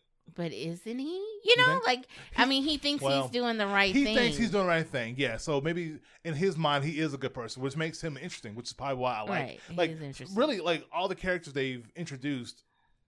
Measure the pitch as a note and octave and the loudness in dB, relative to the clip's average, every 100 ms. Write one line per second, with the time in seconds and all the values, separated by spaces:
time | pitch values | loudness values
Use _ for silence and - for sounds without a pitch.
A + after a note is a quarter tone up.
0 | _ _ - E3 E3+ G#2+ D#3+ F3+ A3 B3 | _ _ -14 -8 -6 -6 -8 -8 -8 -6
1 | C#4+ F#4 G#4+ G#4 A4 A#4+ B4+ C5 A4 B3 | -6 -6 -8 -2 4 6 6 6 2 0
2 | - - - - B3+ C4+ C#4+ D4 C#4+ C#4+ | -4 -20 -4 2 4 4 0 0 0 0
3 | C3+ C#3 C3 A#3+ A#3+ A3+ G3+ G3+ G3 A#3 | 2 2 2 0 0 0 2 4 4 4
4 | C#4+ C4+ A#3+ D3+ A3+ G3+ F#3 E3 D#3+ C3+ | 4 4 2 2 2 2 4 2 2 -2
5 | A2+ B2+ C3 A2 - C#3+ D#3 E3+ E3 D3+ | -2 0 0 0 -2 0 0 -2 -4 -8
6 | - _ E3+ D3 F#3+ D#3+ D#3 C#3+ D3 D3+ | -16 _ -6 0 0 2 2 2 2 0
7 | D#3+ C#3 C3+ C3 A2+ - C3+ C#3+ D#3+ D#3 | -2 -2 -6 -6 -10 -6 -4 -4 -6 -6
8 | E3 C3+ F3 - A#2 G#2+ A#2+ - C3+ B2+ | -8 -8 -10 -12 -12 -12 -12 -8 -4 0
9 | B2+ A2 G#2+ F#3 B2+ A#1+ - E3+ E3 D#3+ | 0 0 -2 -2 -4 -10 -6 -2 -2 -2
10 | C#3+ C3+ C3 G3 D4+ G3 E3 D#3+ C3+ D#3+ | -10 -12 -4 2 2 2 0 -2 -4 -2
11 | F#3 F3+ F#3 F3+ E3 C#3 C3+ B2+ A2 - | -2 -2 -2 0 2 2 2 -2 -10 -10
12 | E3 C3+ C#3+ C3+ A#2 - _ _ _ _ | -8 -4 -2 -2 -4 -14 _ _ _ _